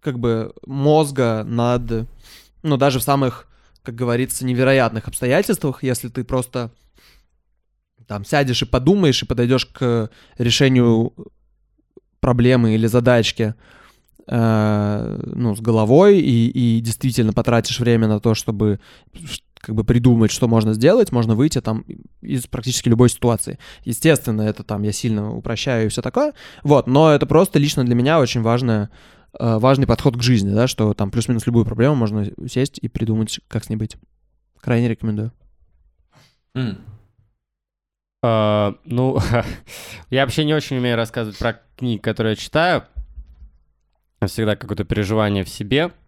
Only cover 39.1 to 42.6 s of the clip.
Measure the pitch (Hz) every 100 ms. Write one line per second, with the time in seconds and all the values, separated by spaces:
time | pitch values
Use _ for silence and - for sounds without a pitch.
39.1 | 135 - 120 113 - - - - - -
40.1 | 131 135 135 151 156 - 131 123 117 113
41.1 | - 113 101 117 110 _ _ 123 110 -
42.1 | 110 110 107 - 151